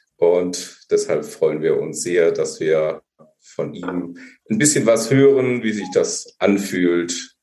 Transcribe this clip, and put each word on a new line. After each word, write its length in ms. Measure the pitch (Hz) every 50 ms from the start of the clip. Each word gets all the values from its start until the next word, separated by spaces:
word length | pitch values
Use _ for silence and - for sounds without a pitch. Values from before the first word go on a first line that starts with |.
| _ _ _
Und 680 | - 85 85 87 90 90 90 90 - - - - - _ -
deshalb 340 | - - - - - - -
freuen 380 | - - - 80 78 78 76 76
wir 180 | 80 73 -
uns 220 | 76 80 82 - -
sehr, 280 | 90 87 87 82 82
dass 300 | 82 80 78 - - -
wir 400 | 80 78 80 78 78 78 78 - - _ _ _ - _ _ _
von 320 | _ - - - 78 76 76
ihm 460 | - - 87 87 90 85 85 - - - - - _ _ -
ein 80 | 110 104
bisschen 260 | 147 - - - 104
was 260 | 110 113 113 113 -
hören, 520 | 135 135 139 139 139 131 127 123 123 120 110
wie 100 | 110 104
sich 140 | 104 92 87 -
das 420 | 95 85 - - - - - - -
anfühlt, 1000 | 90 98 101 98 101 - - 90 90 87 87 87 85 85 - - - - _ _